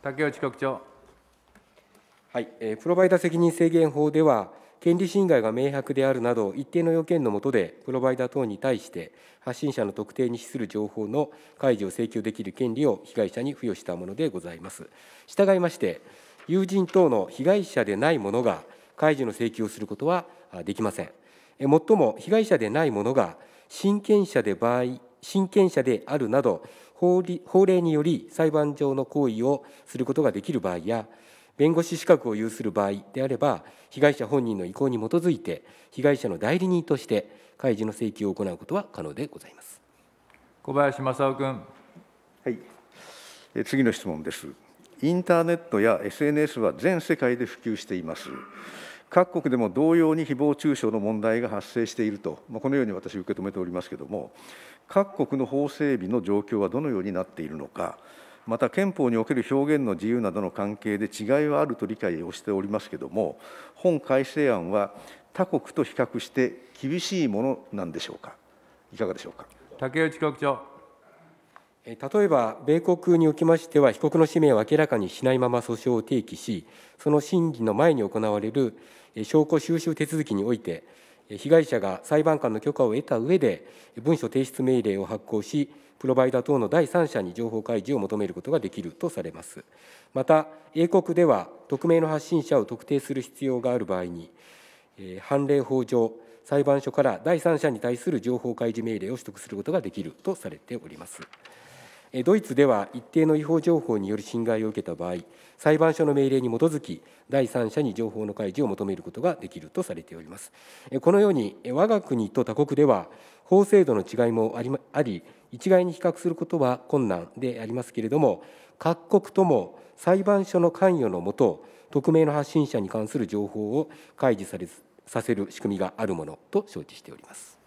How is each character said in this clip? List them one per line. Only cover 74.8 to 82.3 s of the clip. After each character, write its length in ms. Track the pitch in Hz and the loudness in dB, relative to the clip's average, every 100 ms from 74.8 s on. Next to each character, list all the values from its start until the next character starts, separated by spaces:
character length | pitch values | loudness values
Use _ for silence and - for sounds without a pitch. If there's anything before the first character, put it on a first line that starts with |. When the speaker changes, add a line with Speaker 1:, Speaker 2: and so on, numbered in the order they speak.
| 151 | 4
Speaker 2:
か 100 | 113 | 0
に 100 | 95 | -2
し 160 | - | -2
な 100 | 127 | 0
い 60 | 131 | 2
ま 100 | 123 | 2
ま 100 | 120 | 0
訴 140 | 113 | -2
訟 200 | 113 127 | -4 0
を 80 | 117 | 0
提 220 | 110 131 | 0 -2
起 120 | - | -2
し、 300 | - - 95 - - - _ | -12 -6 -6 -8 -20 -20 _
そ 140 | 151 | 2
の 100 | 151 | 2
審 300 | 147 185 165 | 2 0 0
理 100 | 127 | 0
の 140 | 110 | -2
前 180 | 104 165 | 4 4
に 80 | 139 | 4
行 200 | 101 110 | -2 -2
わ 180 | 107 104 | 0 0
れ 100 | 110 | -2
る、 260 | 127 120 - - - - | -2 -2 -4 -20 -20 -16
え 80 | - | -10
ー、 20 | |
証 220 | 110 156 | 0 2
拠 140 | 151 156 | 4 0
収 180 | - 165 | 0 -2
集 160 | 165 | -2
手 120 | 156 | -4
続 180 | 147 156 | -4 -4
き 100 | 147 | -2
に 100 | 101 | -2
お 80 | 107 | -2
い 80 | 113 | -4
て、 240 | 90 82 - - _ _ _ | -4 -10 -14 -20 _ _ _
え 60 | |
ー、 20 | 107 | -10
被 120 | 143 | 4
害 160 | 165 | 4
者 140 | 151 117 | 4 -2
が 220 | 98 92 | -2 -6
裁 200 | - 151 | 0 2
判 160 | 156 | 2